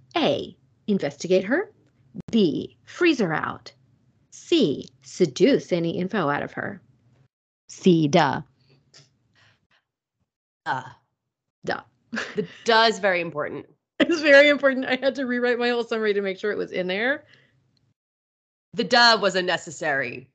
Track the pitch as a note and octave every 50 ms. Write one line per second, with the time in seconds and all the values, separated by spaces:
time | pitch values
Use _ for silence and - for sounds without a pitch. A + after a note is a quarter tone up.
0 | _ _ - F4 C#4+ F3 B2+ - - - - _ _ _ _ _ _ - G3+ F#3+
1 | D#3 C#3+ - - - E3+ F#3 F#3+ F#3 G3 B3+ F4 G#4+ - _ _ _ _ _ _
2 | _ _ - - - - - A3+ G3 D#3 - - - - _ _ _ - - -
3 | F4 E4+ D4+ A#3+ G#3+ E3 D#3 D#3+ D#3+ - - - - - - _ _ _ _ _
4 | _ _ _ _ _ _ - - - - F4 E4 A#3+ D#3 C3 C3 - - _ _
5 | _ - - - F#3 E3 - - F3+ C4+ C4+ D#3 - - F#3 E3+ E3 E3+ E3 -
6 | F3+ F#3 - G#3 E3 C#3+ C#3+ C#3+ - - - - - - - F#3 _ _ _ _
7 | _ _ _ _ _ _ _ _ _ _ _ _ _ - - - - G3 F3 E3
8 | D#3 C#3+ C#3+ E3 D#3 C3+ - - - _ _ _ _ _ _ _ _ _ _ -
9 | _ _ _ _ _ _ _ _ _ _ _ _ _ _ _ _ _ _ _ _
10 | _ _ _ _ _ _ _ _ _ _ _ _ - D#3+ C#3+ B2+ - - - _
11 | _ _ _ _ _ _ _ _ _ _ _ _ - - - - - _ _ _
12 | _ _ - A3 - - - G3 F#3+ - - - - A3+ A3+ A3 A3+ A3+ G#3 F#3+
13 | F#3+ G3 F#3 F3 E3+ E3+ C#3+ D3 C#3 E2+ - D3 - - _ _ _ _ _ -
14 | D#4 - E4+ D#4 D4 D4+ C#4 C#4 D4 D4 D4 C4+ D4 C4+ C4 B3+ C4 - B3+ B3+
15 | C4 C4+ A#3+ C4 C#4 A#3+ B3 B3 A#3+ B3 B3 A#3 A#3+ A#3+ A#3+ A#3 A3+ A#3 A#3 A3
16 | A3 G#3+ G3 G3+ G3+ F#3+ F#3+ F#3+ - G#3 G3 F#3+ F3 - - F#3 F3+ F3+ F#3 G3+
17 | A3+ B3+ C#4+ D4+ - _ _ _ _ _ _ _ _ _ _ _ _ _ _ _
18 | _ _ _ _ _ _ _ _ _ _ _ _ _ _ - F3+ A#3+ F3 A#3+ A#3+
19 | A#3+ A#3 A3+ G#3 G3 G3 F3 F#3+ F3+ F3+ E3+ E3 - F3 C#3+ - E3+ D#3 C#3 C3+
20 | C3 A#2+ - B2+ C3+ _